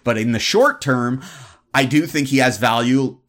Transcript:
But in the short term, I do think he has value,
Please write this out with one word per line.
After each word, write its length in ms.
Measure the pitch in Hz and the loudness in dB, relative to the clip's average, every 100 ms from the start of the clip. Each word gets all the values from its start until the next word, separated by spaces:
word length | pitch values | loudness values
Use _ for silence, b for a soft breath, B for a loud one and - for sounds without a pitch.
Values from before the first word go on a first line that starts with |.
But 160 | - 110 | -4 -2
in 120 | 113 | -2
the 60 | 113 | -2
short 440 | - 208 277 - | 0 2 2 0
term, 420 | 143 127 123 131 B B B B _ | -2 -2 -2 -4 B B B B _
I 120 | 139 131 | -2 2
do 200 | 151 165 | 0 0
think 220 | 156 135 | -2 0
he 100 | 135 | 2
has 200 | 127 101 | 2 0
value, 600 | 120 113 120 131 131 - | 0 0 2 0 0 -6